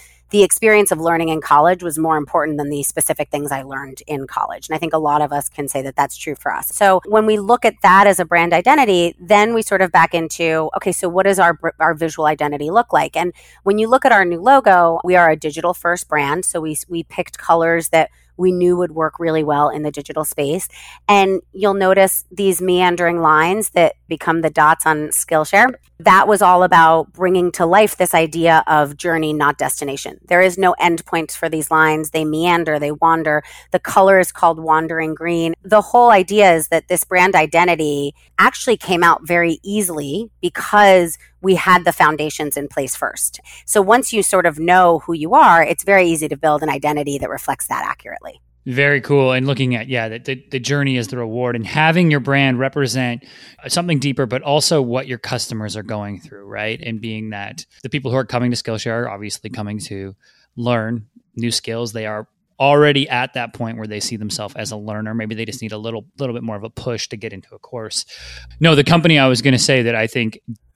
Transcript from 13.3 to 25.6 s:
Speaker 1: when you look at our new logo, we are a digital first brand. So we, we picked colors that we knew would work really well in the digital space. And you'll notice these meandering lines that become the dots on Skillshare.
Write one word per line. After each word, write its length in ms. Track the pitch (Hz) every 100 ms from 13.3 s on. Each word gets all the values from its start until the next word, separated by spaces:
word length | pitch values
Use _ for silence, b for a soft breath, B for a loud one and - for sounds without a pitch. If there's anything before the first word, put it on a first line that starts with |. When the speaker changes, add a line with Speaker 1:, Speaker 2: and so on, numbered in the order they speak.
| b b b
Speaker 1:
when 160 | 196 208
you 100 | 220
look 160 | 262
at 80 | 269
our 140 | 214 180
new 160 | 170
logo, 580 | 214 269 220 185 170 165
we 120 | 175 180
are 140 | 170
a 60 | 156
digital 400 | 156 151 170 175
first 320 | 170 170 -
brand. 360 | 151 143 160
So 160 | - 175
we, 160 | 156 151 -
we 140 | 170
picked 340 | 160 - - -
colors 520 | - 170 165 165 160
that 200 | 160 156 _ _ -
we 140 | 185
knew 240 | 180 175 180
would 160 | 175
work 260 | 156 156 -
really 240 | 165 160 151
well 240 | 143 147
in 140 | 147
the 80 | 151
digital 340 | 147 143 156 151
space. 420 | - 143 170 - B B B -
And 340 | 202 190 190 -
you'll 200 | 190 202
notice 520 | 196 185 190 190 - -
these 320 | 185 196 180
meandering 600 | 185 180 180 175 170 170
lines 480 | 160 156 165 202 214
that 260 | - 160 - -
become 320 | 160 - 165
the 80 | 160
dots 360 | 156 151 165 165
on 220 | 151 151
Skillshare. 680 | - - 160 151 196